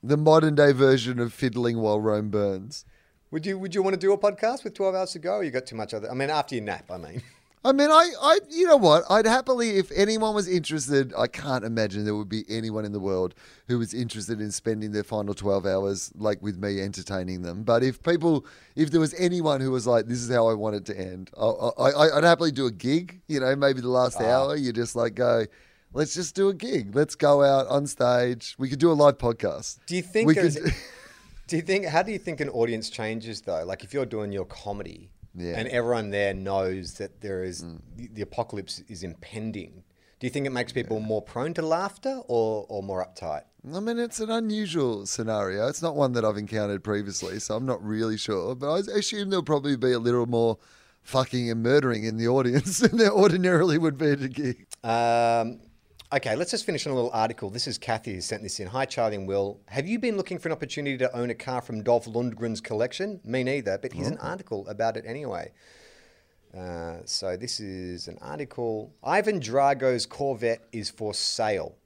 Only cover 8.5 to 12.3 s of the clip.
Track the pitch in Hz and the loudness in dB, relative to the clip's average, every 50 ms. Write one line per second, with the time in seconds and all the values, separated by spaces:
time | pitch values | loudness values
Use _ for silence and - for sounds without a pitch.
8.5 | 302 330 370 349 311 277 208 165 151 165 165 - 185 214 220 220 226 262 254 - | 0 2 6 8 8 8 10 8 8 6 6 4 4 4 6 4 4 2 2 2
9.5 | 262 240 233 226 208 190 185 - - 175 202 208 220 220 220 220 214 208 196 170 | 0 2 2 2 2 0 0 0 2 2 2 2 2 0 0 0 0 0 0 0
10.5 | 185 180 151 - 151 156 127 123 147 139 135 127 - - 117 - - - - 147 | 0 -2 -2 -2 -4 -4 -2 2 2 2 2 2 0 -2 -2 -2 -2 -8 -4 -2
11.5 | 131 127 - 117 113 113 110 104 92 104 104 104 104 104 107 98 | -2 -2 -2 -2 -2 0 0 0 -2 -2 -2 -2 -2 -4 -4 -4